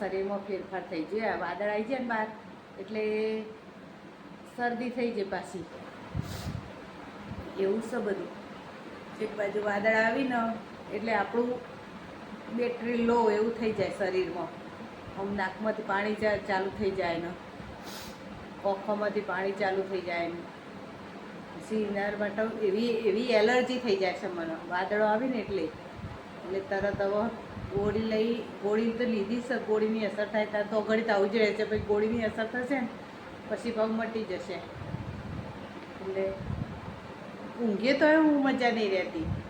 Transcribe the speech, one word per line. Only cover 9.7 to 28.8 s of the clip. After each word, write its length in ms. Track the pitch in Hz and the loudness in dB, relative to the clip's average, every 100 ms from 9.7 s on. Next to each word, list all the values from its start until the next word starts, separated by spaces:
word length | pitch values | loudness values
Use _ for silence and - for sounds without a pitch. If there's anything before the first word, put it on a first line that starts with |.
| 202 220 | 2 4
આવી 380 | 220 226 254 | 6 4 4
ને 280 | 254 240 226 220 - - - 208 | 2 2 0 -2 -8 -14 -8 -4
એટલે 180 | 226 | 0
આપણું 460 | 208 196 233 247 247 - - - - - - - - - 233 | 2 2 2 2 -2 -6 -14 -14 -14 -14 -14 -12 -12 -6 -2
બેટરી 400 | 240 240 226 233 | 0 0 0 2
લો 340 | 233 240 220 | 4 6 6
એવું 220 | 208 233 233 | 6 4 2
થઈ 120 | 220 | 0
જાય 200 | 202 175 - | 2 0 2
શરીરમાં. 500 | 185 185 175 175 160 - - - - - - 196 | 2 2 0 -2 -6 -8 -12 -12 -14 -12 -12 -6
આમ 140 | 196 | -2
નાકમાંથી 480 | 202 190 - 214 214 | 0 -2 0 -2 0
પાણી 320 | 214 196 208 | 0 0 2
જા-, 260 | 214 214 202 202 | 2 2 2 2
ચાલુ 220 | 190 196 190 | 0 0 0
થઈ 120 | 196 | 0
જાય 280 | 190 175 165 | 2 0 0
ને, 100 | 170 170 - - - - - - - - - - - - | -2 -8 -12 -14 -12 -12 -10 -10 -12 -12 -12 -12 -12 -2
આંખોમાંથી 560 | 202 196 - 208 208 202 | 0 0 0 0 2 0
પાણી 320 | 196 180 196 | 0 0 0
ચાલુ 300 | 196 196 190 | 2 2 2
થઈ 180 | 190 190 | 0 -2
જાય 280 | 175 170 170 | -2 -2 -2
ને, 60 | 170 - - - - - - - - - - - | -4 -10 -12 -14 -14 -12 -12 -14 -12 -12 -12 -12
પછી 280 | 175 - 220 | -12 -4 -2
એના 360 | 208 202 208 202 | 0 0 0 0
માટે 480 | 208 202 226 214 214 | -2 0 0 2 2
એવી, 200 | 202 240 | 4 4
એવી 400 | 226 226 202 247 | 4 4 4 6
એલર્જી 520 | 220 220 247 254 254 | 6 8 6 4 2
થઈ 180 | 240 196 | 2 4
જાય 160 | 185 | 2
છે 140 | - 196 | 0 -4
મને 280 | 175 165 165 - | -4 -4 -4 -2
વાદળો 360 | 180 190 208 | -2 2 4
આવે 220 | 214 220 262 | 6 4 2
ને 120 | 240 | 0
એટલે. 240 | 196 196 | 0 -2
એટલે 960 | 160 - - - - - - - 175 196 | -2 -4 -12 -10 -10 -10 -12 -12 -4 -4
તરત 400 | 190 196 202 202 | 0 0 2 2
હવે 300 | 196 208 226 226 - - - 196 | 2 4 2 -2 -8 -8 -2 2
ગોળી 240 | 208 214 | 2 2
લઈ, 340 | 220 220 226 | 2 4 4
ગોળી 560 | 233 - - 196 214 | 2 -2 -4 2 4